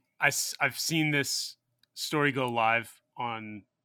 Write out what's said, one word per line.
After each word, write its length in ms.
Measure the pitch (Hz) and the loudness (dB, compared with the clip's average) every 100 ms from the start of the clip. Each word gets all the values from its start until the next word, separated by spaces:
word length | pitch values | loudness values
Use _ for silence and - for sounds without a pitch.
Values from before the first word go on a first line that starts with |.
| _ - | _ 0
I 100 | 143 | 0
s-, 260 | - - - | 2 -4 -2
I've 200 | 139 - | -2 -2
seen 320 | - 160 156 | -2 2 2
this 460 | 147 131 - - - _ _ _ | 2 0 -2 -6 -10 _ _ _
story 400 | - - 156 143 | -10 -2 2 2
go 160 | 131 127 | 2 0
live 420 | 117 113 117 110 - _ - | 2 4 4 0 -16 _ -8
on 460 | 120 113 107 104 - _ | -6 -6 -10 -14 -16 _